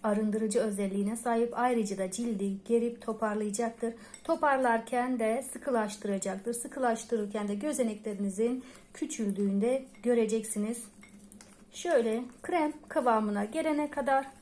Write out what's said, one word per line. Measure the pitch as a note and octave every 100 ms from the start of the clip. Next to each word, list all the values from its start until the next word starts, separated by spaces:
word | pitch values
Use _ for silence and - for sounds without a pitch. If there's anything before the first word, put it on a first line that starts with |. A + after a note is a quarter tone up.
arındırıcı | A3 G3+ G#3+ G#3+ A3 A#3
özelliğine | A3 G3 G3 G3 G3+ A#3
sahip. | B3 A3+ A#3 -
Ayrıca | B3 A#3 G3+ F#3+
da | F#3+
cildi | F#3+ A#3+ G3+ G3 G3
gerip | - A#3 A#3 A#3
toparlayacaktır. | - G#3+ G#3+ G#3 G#3 G3+ A#3 - A#3 A3+ - -
Toparlarken | - E4 D4 C4+ B3+ A3+ A3+ B3 B3+ B3
de | A3 A#3 C4
sıkılaştıracaktır. | - C#4+ A#3+ G#3+ G3+ G3+ G3 F#3+ F#3+ A#3
Sıkılaştırırken | A#3 - C#4+ B3 A3+ - A#3 G3+ G#3 G#3
de |
gözeneklerinizin | G3+ D4+ C4+ A3+ G#3 G#3+ G3 G3+ F#3+ A#3 B3+ - - -
küçüldüğünde | - D4+ - G#3 G3 G3+ G3 A#3 C4 C4 -
göreceksiniz. | A#3+ A#3 G#3+ A3 G#3+ G#3 G#3 A#3+ - - - - - - - - -
Şöyle | - F4 D4 A3+ A3+ B3+ -
krem | - F4 D4+ - -
kıvamına | D#4 B3 A3 G#3+ G3+
gelene | G#3 D#4 D#4 D4 D4
kadar | C#4+ C4+ C4+ C4+ -